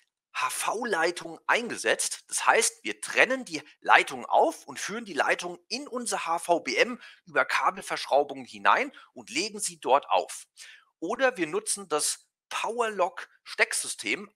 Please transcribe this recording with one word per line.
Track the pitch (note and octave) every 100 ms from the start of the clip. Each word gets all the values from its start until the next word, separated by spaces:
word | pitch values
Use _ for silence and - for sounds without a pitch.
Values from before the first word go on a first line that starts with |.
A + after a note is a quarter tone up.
| _ _ _ -
H-V-Leitung | - - - F#3 A#3+ F3+ E3+ F3 E3 D#3+ -
eingesetzt. | E3+ A#3+ G#2+ A2 - - - -
Das | - -
heißt, | E3 A3+ - G#2+
wir | G2+
trennen | - A2+ E3+ C4
die | A#3 D#3 - _
Leitung | - A#2 F3+ C#3 -
auf | A#2 D#4 - -
und | C3
führen | - G#3+
die | A3
Leitung | C#3 - F#3 F3+ F3 _
in | A#3 D4
unser | B3 A#3 F#3 E3+
H-V-B-M | E3+ - E3+ - A#2 G3 A#3+ - - -
über | C#3+
Kabelverschraubungen | - - E3+ F#3 - D#3 - C3 D3 C3+ B2
hinein | G#2+ G2 B2+ C#4 - -
und | - G#2
legen | C3 G#3+ G#3
sie | - E3+
dort | C3 C3+ -
auf. | F#2+ - - - - - - _ _
Oder | E3 A#3 C4 F#3+
wir | D#3
nutzen | F#3 - - G3
das | D3+ C#3+ - _ _ -
Powerlock-Stecksystem, | - - A3+ A3+ G3+ F3+ - - _ - - A3 - B2 - G2+ B2+ G#2